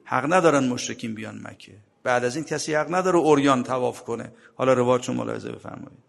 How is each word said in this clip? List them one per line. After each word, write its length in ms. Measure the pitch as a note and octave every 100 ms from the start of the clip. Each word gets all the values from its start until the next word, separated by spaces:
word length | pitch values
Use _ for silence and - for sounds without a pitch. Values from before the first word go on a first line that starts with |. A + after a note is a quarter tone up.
حق 300 | - B2+ C#3
ندارن 300 | F#3 E3 C#3+
مشرکین 520 | B2+ B2 - A2+ A#2
بیان 240 | A2 G#2+ G#2+
مکه، 300 | A2 G#2+ - G2+ _ _
بعد 200 | C3 B2
از 120 | B2
این 100 | D3
کسی 280 | C#3+ D3+ -
حق 220 | D3+ D3
نداره 240 | F3+ F#3 E3+
عریان 440 | D3+ C#3+ C#3 B2+
طواف 400 | B2 B2+ B2 -
کنه. 280 | - A#2 A2+ - -
حالا 180 | - C3
روایت 320 | B2 B2 B2
رو 80 | B2+
ملاحظه 380 | B2 A2+ A2+ A2
بفرمایید. 480 | - - - - -